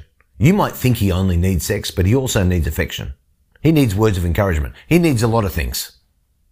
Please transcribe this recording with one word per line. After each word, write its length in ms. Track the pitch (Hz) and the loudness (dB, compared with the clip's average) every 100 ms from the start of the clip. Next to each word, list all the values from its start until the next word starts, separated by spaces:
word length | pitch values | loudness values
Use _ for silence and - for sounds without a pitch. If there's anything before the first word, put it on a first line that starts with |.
| - _ _ - | -10 _ _ 0
You 140 | 127 202 | 2 4
might 180 | 135 | 0
think 240 | - 127 117 | -2 -2 0
he 140 | 98 | 0
only 260 | 90 95 85 | 2 2 2
needs 280 | 90 92 - | 2 0 -2
sex, 260 | 104 - | -4 -4
but 160 | - 92 | -2 2
he 80 | 131 | 2
also 280 | 131 110 | 0 0
needs 220 | 90 90 78 | 0 0 -2
affection. 480 | 76 76 - 53 - _ _ _ _ | -4 -6 -8 -12 -14 _ _ _ _
He 100 | 147 | 0
needs 240 | 160 127 92 | 2 2 2
words 220 | 110 92 | 0 0
of 80 | 87 | -2
encouragement. 480 | 82 98 78 69 - - | 0 0 -2 -4 -8 0
He 100 | 170 | 2
needs 240 | 170 120 | 2 2
a 60 | 117 | 0
lot 180 | 113 101 | 0 -2
of 80 | |
things. 460 | - 64 - - _ _ _ _ _ _ | -4 -6 -8 -12 _ _ _ _ _ _